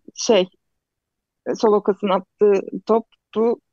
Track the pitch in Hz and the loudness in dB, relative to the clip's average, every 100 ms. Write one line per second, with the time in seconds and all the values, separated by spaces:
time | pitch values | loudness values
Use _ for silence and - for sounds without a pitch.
0 | - - - 208 185 _ _ _ _ _ | -18 -6 0 2 0 _ _ _ _ _
1 | _ _ _ _ 123 196 220 208 202 190 | _ _ _ _ -8 -2 0 2 0 -2
2 | 202 190 - - 208 196 - 185 - 226 | -2 -2 -4 0 2 2 -2 -8 -2 -2
3 | - _ _ 208 226 - _ | -4 _ _ -2 -2 -2 _